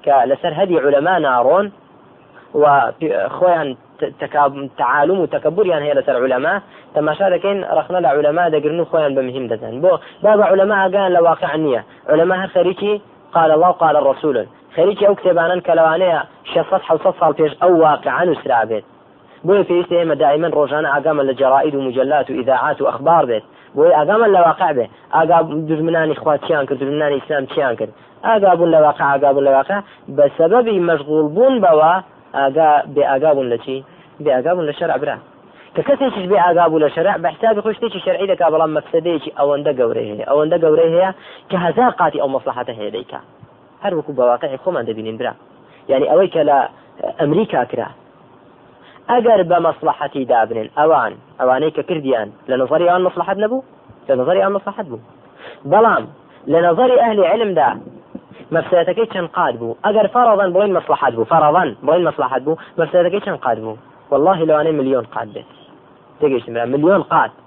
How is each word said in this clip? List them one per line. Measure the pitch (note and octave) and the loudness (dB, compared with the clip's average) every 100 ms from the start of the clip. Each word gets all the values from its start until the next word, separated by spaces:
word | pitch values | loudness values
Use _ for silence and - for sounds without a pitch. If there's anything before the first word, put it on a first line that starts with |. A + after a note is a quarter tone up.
کە | - C#3 B2 | 2 2 2
لەسەر | C#3 F3+ D#3 | 0 -2 -2
هەدی | F#3+ E3 | 0 0
عولەما | C#3 C#3+ D#3+ F#3 C#3+ | 2 2 2 0 0
ناڕۆن | B2+ B2 F3 G3+ - _ - - - _ - - - | 2 2 2 0 -10 _ -20 -20 -20 _ -20 -8 0
و | D3 C#3 A#2 - D#3+ B2 F#2+ C3+ | 4 4 0 -4 -4 -2 -4 0
خۆیان | F3+ E3+ D3 B2 _ - | 0 2 -2 -10 _ -10
ت-، | D#3+ C#3 | -10 -8
تەکاب-، | C#3+ D3+ C#3+ C#3 C#3 - | -6 0 0 -2 -14 -4
تەعالوم | B2 C#3+ D3 F#3+ | -2 0 0 0
و | D#3+ | -2
تەکەبوریان | D3 D3+ E3+ F#3+ D#3+ | -2 -4 -2 0 0
هەیە | D3 C#3 | 0 0
لەسەر | B2 B2+ | 0 -2
عولەما، | C3 B2+ D3+ G3 - - - | 0 0 -2 -4 -8 -20 -6
تەماشا | D#3 D3+ D3+ G3 | -4 -2 0 0
دەکەین | F3 F#3+ G3+ - D#3+ | 0 -2 -4 -2 -2
ڕەخنە | - F3+ | -2 -2
لە | E3 | 0
عولەما | C#3+ D3 D#3+ F3 | 2 0 0 0
دەگرن | D#3 D3 E3+ | 0 -2 -4
و | D#3+ | -2
خۆیان | E3 D3 C3+ | 0 0 -2
بە | B2+ | -4
مهم | C3 A#2+ | -6 -6
دەزان. | A2+ A#2 A#2+ | -8 -8 -2
بۆ | F3+ E3 - - | 0 0 -4 -2
با | G3+ G#3+ | 2 4
بە | F#3+ | 4
عولەما | F#3+ G3 G3+ | 4 2 2
ئاگایان | F#3+ G3 F#3+ F3 | 0 0 2 2
لە | E3+ | 2
واقع | D#3+ E3+ D#3 | 2 -2 -2
نییە. | D#3 A#2 - - - | -2 -2 -6 -16 0
عولەما | D#3 E3+ F#3 | 2 2 0
هەر | F#3+ | -2
خەریکی | F#3 F3 G3 G#3 G#3 - - - E3+ | 0 0 -2 -4 -4 -6 -20 -4 0
قال | D#3+ | 2
الله | D#3 F3+ F3 | 4 2 2
قال | D#3+ D3 | 2 2
الرسول، | C#3 C3 D#3 B2 G2 - _ - | 2 0 -2 -2 -6 -14 _ 0
خەریکی | F#3 G3+ G3+ | 0 2 0
ئەو | G3 | 2
کتێبانن | F#3 E3+ E3 F3+ F3 | 0 0 0 -2 0
کە | E3 | 2
لەوانەیە | D#3+ D#3+ F#3 D#3 - - - | 2 2 0 -2 -4 -16 -6
شەشسەد | E3+ D#3 F#3 - | -4 -2 -4 -2
حەوسەد | D#3+ F#3+ - | 0 0 0
ساڵ | E3 C#3+ | 0 2
پێش | D3+ C3+ | -2 2
ئەو | F3+ E3+ | 2 4
واقعان | D#3 C#3+ D3 C3 F3+ | 4 2 -2 -2 -2
نووسرا | B2+ - B2 A2 | -2 -2 -2 0
بێت. | A2 - _ _ _ _ - D#3+ | -4 -8 _ _ _ _ -10 0
بۆیە | G3+ F3+ | 0 2
پێویستە | F3 F3 F3 | -2 0 -2
ئێمە | E3 C#3+ | 0 0
دائیمەن | D3+ D3 E3 D3 | 2 2 0 0
ڕۆژانە | C#3 D3+ D#3 | 0 -2 -2
ئاگامە | C#3+ D3 D3+ C3+ | -2 0 0 -2
لە | B2+ | 0
جەرائید | C3+ C3+ D3+ | 2 2 0
و | C#3 C3 | -4 -4
مجەلات | B2 C3+ D3 B2+ | -2 0 0 -2
و | C3 | -4
ئیذاعات | B2 B2+ C#3+ D3 | -2 0 -2 -2
و | C#3 | -4
ئەخبار | C3+ C#3+ E3 C3+ | -2 0 2 2
بێت. | A2 - - - C3+ | -4 -6 -20 -10 2
بۆی | E3 D3+ | 4 4
ئاگامان | D3+ G#3+ A3+ F#3+ | 2 2 4 4
لە | E3+ | 4
واقع | D3+ F3+ C#3 | 2 -2 -2
بێ. | A2+ - - | -6 -10 -4
ئاگا | D#3 D#3+ E3+ D#3+ D3+ D#3 | 0 2 2 0 -6 -4
دژمنانی | D#3 E3 E3 D#3 | -4 -2 -2 -2
خوا | C#3 D#3+ D3 | -2 -2 -2
چیان | - D#3 C3+ | -2 -4 -2
کرد، | C3 | -6
دژمنانی | C3+ D3 D3+ | -4 -2 -2
ئیسلام | C#3 - D3+ C3 | -4 -4 -6 -4
چیان | - C3+ A2+ | -4 -2 -4
کرد. | A2 - - _ | -8 -12 -20 _
ئاگا | - A3+ G3 F3 | 0 2 4 2
بوون | F3 | 4
لە | D#3+ D3+ | 4 4
واقع، | C#3+ D3 | 2 -2
ئاگا | C#3 C#3+ | 2 2
بوون | C#3 C#3 | 2 2
لە | C3+ | 2
واقع. | C3+ G3+ G3 - - C#3 | 0 -6 -8 -20 -8 0
بە | C#3+ - | 0 2
سەبەبی | E3 A#3 A3+ G3+ E3+ | 2 2 2 0 0
مەشغوڵ | D#3+ C#3+ D#3 D3+ | -2 0 0 0
بوون | D#3+ C4 B3+ | 2 2 4
بەوە، | F#3 D#3 D#3 F#3 - - - | 4 4 4 2 -4 -20 -10
ئاگا، | C#3 C#3 C#3+ D#3 D3 - | -4 -2 2 2 2 0
بێ | C#3+ C3+ | -2 0
ئاگا | C3+ D#3 | 0 2
بوون | C#3+ B2+ | 0 -2
لە | A#2 | -6
چی؟ | - C3 C3+ - - - | -6 -12 -12 -20 -20 -8
بێ | D3+ B2+ | -2 -2
ئاگا | C#3 | 0
بوون | F3+ D#3 | -2 -4
لە | C#3+ | -4
شەرع، | E3+ C3+ | -4 -4
برا. | C#3+ C3+ - - - - - | -4 -8 -14 -20 -20 -20 -10
کە | - G#3 | -6 -2
کەسێکیش | C#4 C4 G#3 F3+ | 0 0 -4 0
بێ | G3 | 2
ئاگا | F3 F3 E3+ | 4 4 2
بوو | D#3+ | 2
لە | D3+ | 0
شەرع، | - F3+ F#3+ | 0 -2 0
بە | D#3 | -4
حسابی | D#3+ A3+ G#3 | -2 0 0
خۆی | G#3+ G#3 | -2 -6
شتێکی | A#3 G3 F#3+ | -6 -6 -4
شەرعی | E3+ G3 | -4 -2
دەکا، | F3+ E3+ | 0 0
بەڵام | D#3 D#3+ D3+ | 2 0 -2
مەقسەدەیەکی | - E3 E3 D#3+ D#3 - | -2 -4 -2 -4 -6 -4
ئەوەندە | C#3+ C#3+ D3 C3 | -2 0 -2 0
گەورەی | A#2 A2+ A2+ | -2 -2 -6
هەیە، | G#2+ A2+ | -8 -2
ئەوەندە | C#3+ D3+ F3 | 0 2 2
گەورەی | D#3+ D#3 E3 | 2 4 2
هەیە | E3 F#3 F#3 - - _ | 2 0 -4 -20 -20 _
کە | F#3 | -4
هەزار | F3 D#3+ B3 - | -2 2 0 2
قاتی | E3 C#3+ | -2 0
ئەو | C#3 | -4
مەسلحەتە | C3+ C3+ A#2+ B2 A2+ | -4 -6 -8 -8 -8
هەیە | G#2 G2+ | -8 -10
دەیکا. | - - - _ - _ _ _ | -12 -16 -18 _ -20 _ _ _
هەر | G3+ | -6
وەکو | E3+ D3+ C3 | -6 -6 0
بە | B2 | 2
واقعی | A#2+ D3+ C3+ | 0 -4 -6
خۆمان | F#3 E3 A2+ | -4 -4 -6
دەبینین، | A2 A2 A2 | -8 -8 -6
برا. | B2 - - - _ - - | -8 -8 -20 -20 _ -20 -2
یعنی، | C3+ C#3+ | 0 2
ئەوەی | D#3+ F#3+ | 2 2
کە | E3+ D3 | 0 2
لە | C#3 - - _ - - - | 2 0 -8 _ -10 -10 -4
ئەمریکا | D3 E3 G#3+ D#3 | -2 0 -2 -2
کرا، | A#2+ C3 G2+ - _ _ _ - - _ - _ - - - | -4 -6 -8 -12 _ _ _ -20 -20 _ -20 _ -20 -18 -2
ئەگەر | A#3+ A#3 G#3 E3+ | 2 4 4 4
بە | F3 E3 | 2 0
مەسلەحەتی | D3 D#3 - C#3+ D3 B2+ | 0 -4 -2 -6 -6 0
دابنێن، | A#2+ A2 A2+ G#2+ - | 0 0 -4 -6 0
ئەوان، | D#3 D3 A2+ G#2+ _ - | 2 2 0 -6 _ -4
ئەوانەی | B2+ C3 D#3 D3+ | 0 0 0 -4
کە | C#3 | -6
کردیان، | E3 C3+ A#2+ G#2 - - | -6 -2 -2 -4 -12 -6
لە | B2+ | -4
نەزەری | B2+ D#3 F3 | 0 0 2
ئەوان | F3+ F#3 | 2 0
مەسلەحەت | F3 E3+ G3 | -2 -6 -2
نەبوو؟ | G#3+ C4 - - - - - | -2 -4 -10 -20 -20 -20 -2
لە | C3 | -2
نەزەری | B2+ F#3 | 2 0
ئەوان | F#3+ G3+ | 0 -2
مەسلەحەت | G3+ G3 F3 | -8 -12 -12
بوو. | A#2 - - - - - - C#3 | -14 -18 -20 -20 -20 -20 -18 0
بەڵام | F#3+ A3+ D#3+ A2+ - _ - - | 4 4 2 -4 -18 _ -18 -2
لە | D#3+ F3 | 2 2
نەزەری | E3 B3+ B3 | 2 2 2
ئەهلی | A#3 G#3+ F3 | 2 2 0
علمدا | G#3+ G#3+ E3+ B2+ G2 - - _ - _ - - | 0 0 0 0 -2 -14 -20 _ -20 _ -20 -6
مەفسەدەکەی | E3 - F3 E3+ F3+ A3+ | -4 0 0 0 -2 -4
چەند | F#3+ E3+ F#3 | -4 -6 -2
قات | D#3+ A#2 | -2 -2
بوو؟ | A#2 A2+ | -8 -4
ئەگەر | G#3 G#3+ G3+ | 0 2 2
فەرەضەن | B3 A#3+ G3+ G3 | 2 2 4 2
بڵێن | F3 G#3 F3+ | 2 0 -2
مەسلەحەت | - D3+ C3+ A#2 | 0 0 0 -2
بوو، | A2 | 0
فەرەضەن | E3 D3+ E3 E3 G2+ | 2 4 2 0 -4
بڵێن | C3+ F3 E3 | -2 0 0
مەسلەحەت | C#3 C3 C3 C3+ | -2 -4 -4 -4
بوو، | D#3+ - - | -6 -8 -6
مەفسەدەکەی | D#3+ F#3 F3 G3 G3 | -2 0 0 -2 -6
چەند | D#3+ | -6
قات | C3 A2+ | -4 -4
بوو؟ | A2 A2 - - _ | -6 -14 -18 -20 _
وەڵڵاهی | C#3 E3 F#3 D#3+ | 0 2 2 2
لەوانەی | D3+ D#3 D3+ | 0 0 -2
ملیۆن | C3+ C3 A2+ | 0 -2 -4
قات | A2 A2 | -10 -10
بێت. | G#2+ - - - - _ _ _ _ | -14 -18 -20 -20 -20 _ _ _ _
تێگەیشتم | D3 B2+ A#2 | -2 -2 -4
برا؟ | A#2 A#2 | -6 -4
ملیۆن | C#3 D#3+ G3 - | 0 2 2 2
قات. | D#3+ A2+ - | 0 0 -6